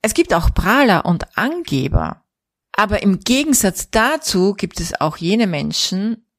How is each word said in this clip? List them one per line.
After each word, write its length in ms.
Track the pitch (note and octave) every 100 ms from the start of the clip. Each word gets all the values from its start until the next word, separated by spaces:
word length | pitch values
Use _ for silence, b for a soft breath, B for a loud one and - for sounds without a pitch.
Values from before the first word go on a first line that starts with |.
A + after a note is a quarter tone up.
Es 140 | A3
gibt 180 | - E4+
auch 220 | E3 E3
Prahler 520 | - E3+ A#3+ C#4 F3 -
und 300 | E3+ - -
Angeber, 840 | A#3 E4+ E4 C#3 C3+ - D#2+ - _ _ _ _ _
aber 300 | - G#3 G3+
im 160 | G#3 F#3
Gegensatz 720 | - B3+ D#4 C4 G3+ - -
dazu 640 | A3+ A3+ D#4 - F#3+ F#3
gibt 240 | G3 F3+ -
es 220 | E3+ -
auch 160 | D#3 D#3
jene 320 | E3 A3 A3
Menschen 760 | D#3 D3 D#3 - F#3 G#3 A3+ _